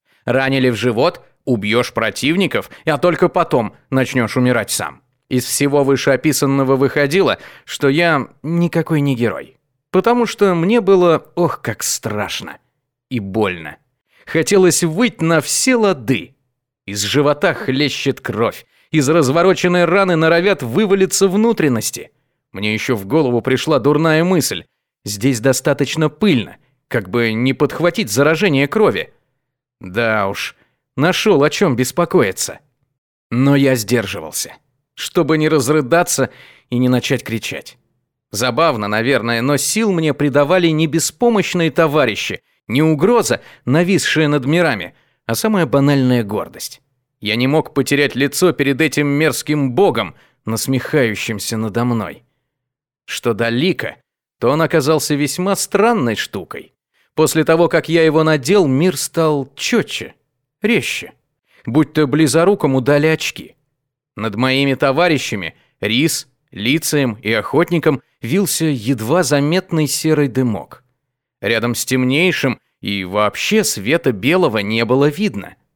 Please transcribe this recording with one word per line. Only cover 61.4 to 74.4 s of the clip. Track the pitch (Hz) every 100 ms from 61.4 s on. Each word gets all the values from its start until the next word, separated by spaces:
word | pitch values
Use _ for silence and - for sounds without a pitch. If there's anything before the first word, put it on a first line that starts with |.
| _ _ -
будто | 131 151 156 147
близорукому | 151 147 160 175 202 147 131
дали | 123 147 156
очки. | 156 - - - _ _ _ _ _ _ -
Над | 110 101
моими | 131 135 139
товарищами, | 127 139 135 175 139 - 104 80 - _ _
Рис, | 104 120 156 - - _ _
Лицием | - 110 156 - 147 131 107
и | 107
Охотником, | 110 - 143 175 175 160 135 - _
вился | 113 180 180 - 160
едва | 131 107 120 110 175
заметный | 131 143 147 180 - 160 143
серый | - 160 156 139
дымок. | 131 127 92 - - _ _ _ _ _ _
Рядом | 101 113 120 113
с | -
темнейшим | 131 127 143 185 - 135 - _ _
и | 98 101
вообще | 90 104 104 - - 214
света | 214 110 98 160 -
белого | 101 123 180